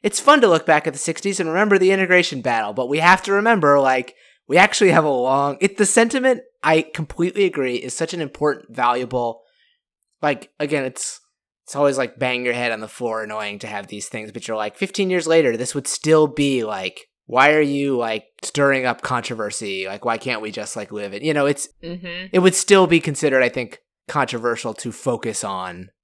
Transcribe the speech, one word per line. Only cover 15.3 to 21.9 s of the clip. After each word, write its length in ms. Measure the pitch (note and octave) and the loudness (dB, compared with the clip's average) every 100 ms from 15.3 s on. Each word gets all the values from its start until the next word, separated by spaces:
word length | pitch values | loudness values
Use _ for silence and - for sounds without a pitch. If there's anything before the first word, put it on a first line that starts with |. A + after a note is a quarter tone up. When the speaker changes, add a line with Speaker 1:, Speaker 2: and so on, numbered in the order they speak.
| E3 C#3 A2+ | 4 4 0
Speaker 1:
this 180 | B2 | -6
would 140 | C#3+ - | -6 -6
still 400 | - D3+ D#3 D3+ | -6 2 4 4
be, 380 | D3 C#3+ C3 G#2+ | 0 0 0 -2
like, 420 | G2 F#2+ - _ _ - | -6 -8 -10 _ _ -4
why 280 | A#2+ C#3+ | 4 4
are 80 | D3+ | 4
you, 340 | D3 C#3 C#3+ B2+ | 2 0 -2 -2
like, 300 | A2+ A2 _ _ | -2 -6 _ _
stirring 420 | - C#3+ C#3 C3+ B2+ | -8 0 2 2 -2
up 160 | A#2 | -4
controversy? 840 | - B2+ A2+ A2+ G#2+ - G#2+ F#2+ F#2+ | -4 -6 -6 -8 -8 -8 -8 -6 -8
Like, 160 | G2+ | -6
why 140 | A#2 A2+ | -4 -4
can't 240 | C3 A2+ | -4 -6
we 100 | G#2+ | -8
just, 240 | G#2+ G#2 A#2 | -10 -10 -10
like, 160 | G#2 | -10
live 220 | G#2 G2+ | -10 -10
it?" 80 | G2+ | -6
You 120 | D3 | -4
know, 120 | D3 C#3 | 0 0
it's, 240 | C#3+ - _ | -2 -8 _
Speaker 2:
Mm-hmm. 460 | E3 | -16